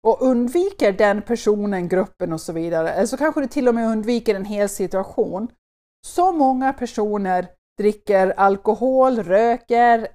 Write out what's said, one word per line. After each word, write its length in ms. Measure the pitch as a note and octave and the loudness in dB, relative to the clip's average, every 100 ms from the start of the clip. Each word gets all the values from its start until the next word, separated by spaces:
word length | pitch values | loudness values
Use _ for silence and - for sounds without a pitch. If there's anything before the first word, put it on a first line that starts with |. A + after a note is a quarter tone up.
| A3 | 0
och 140 | - | 2
undviker 680 | C4 A#3+ B3 F4 G4 - A3 | 2 0 0 -2 -2 0 0
den 300 | F#3+ G#3 G#3 | 2 0 0
personen, 640 | - A#3 G#3+ G#3 G#3 F#3+ F3 | -4 -2 0 0 -2 -4 -2
gruppen 460 | - G3+ _ F3+ | -2 -2 _ -6
och 80 | E3 | -6
så 120 | - | -6
vidare. 380 | E3 E3 E3 D#3+ | -6 -4 -2 -2
Eller 140 | D#3 A3 | -2 -2
så 120 | C4 | -2
kanske 240 | D#4 D4+ | -2 -2
du 60 | C4+ | -4
till 200 | D4 B3 | 0 0
och 80 | A#3 | 0
med 140 | A3+ | -2
undviker 460 | A3 G#3+ A#3+ A#3 G3 | -2 -2 -2 0 -2
en 100 | G3+ | -4
hel 240 | G#3 G3+ | -2 -2
situation. 800 | - F#3 F#3+ F#3+ - G#3 F3+ A#3 _ _ _ _ _ - | -2 -4 -4 -4 -4 -4 -4 -8 _ _ _ _ _ -8
Så 240 | - F#4 | 0 0
många 420 | E4 C4+ C4 C4+ | 2 2 2 -2
personer 760 | C4+ A#3+ - G#3 G#3 F#3+ F3+ F3+ _ _ - | -4 -6 -4 -4 -2 -2 -2 -4 _ _ -2
dricker 560 | G#3 G#3 - F#3+ F#3+ - | -2 -2 0 2 2 4
alkohol, 840 | G3 G3 - G#3+ B3+ C4 C4 A#3 | 2 2 -2 0 2 4 4 2
röker, 840 | E3+ F#3+ A#3 A#3+ _ A#3 A#3+ A#3 A3 | 2 2 4 0 _ 2 4 4 0